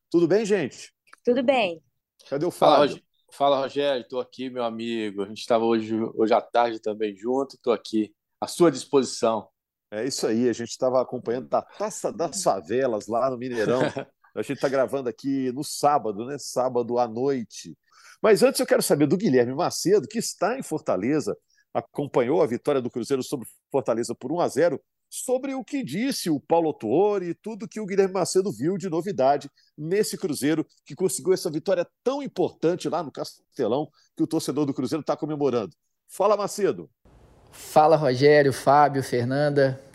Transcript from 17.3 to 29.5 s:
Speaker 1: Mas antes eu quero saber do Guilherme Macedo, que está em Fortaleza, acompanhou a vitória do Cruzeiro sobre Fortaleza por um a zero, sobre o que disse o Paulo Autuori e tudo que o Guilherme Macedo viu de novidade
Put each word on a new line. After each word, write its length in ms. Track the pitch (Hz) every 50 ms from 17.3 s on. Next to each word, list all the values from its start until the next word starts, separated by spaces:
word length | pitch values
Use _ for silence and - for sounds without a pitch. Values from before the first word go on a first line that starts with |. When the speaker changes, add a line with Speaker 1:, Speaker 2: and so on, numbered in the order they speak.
| 139 127 113 - - - - 85 78 - _ _ _ _ - - - _
Speaker 1:
Mas 220 | - 214 208 165 240
antes 160 | 269 262 -
eu 60 | 262
quero 160 | - - 240 -
saber 240 | - 185 147 151
do 100 | 139 -
Guilherme 380 | 185 214 160 131 123 120 120 131
Macedo, 520 | 147 175 139 - - - 175 202 208 247
que 120 | - - 233
está 380 | - - - - - 196 247
em 40 | 269
Fortaleza, 760 | - - 156 147 - - 107 92 98 123 151 151 - 104 87 - _ _ _ _ _ _ -
acompanhou 680 | 117 - - - - 151 131 - 147 120 120 151 -
a 40 | 165
vitória 340 | 120 120 113 - 147 147 135
do 100 | 117 120
Cruzeiro 340 | - 123 110 - 139 127 123
sobre 240 | - - 131 107 - - _ _ _
Fortaleza 420 | - 139 117 - 117 113 120 110 117
por 180 | - - 127
um 80 | 156 175
a 80 | 160
zero, 320 | 120 - 123 160 175 139 110 - _ _ _ _ _
sobre 460 | - - - - 247 254 262 269 269
o 80 | 262 226
que 200 | - 294 277 240
disse 460 | 123 135 190 240 277 - - - 180
o 100 | 156 131
Paulo 280 | - - 165 170 165
Autuori 600 | 156 143 - - 107 117 165 202 208 208 196 180 170
e 40 | 160
tudo 340 | - - 208 226 196 196
que 120 | 170 - 214
o 60 | 220
Guilherme 280 | 175 196 190 196 190 185
Macedo 380 | 202 170 - - 185 190 202
viu 260 | 131 101 127 165 196
de 100 | 190 165
novidade 640 | 196 156 165 165 208 - 104 131 135 143 143 139 139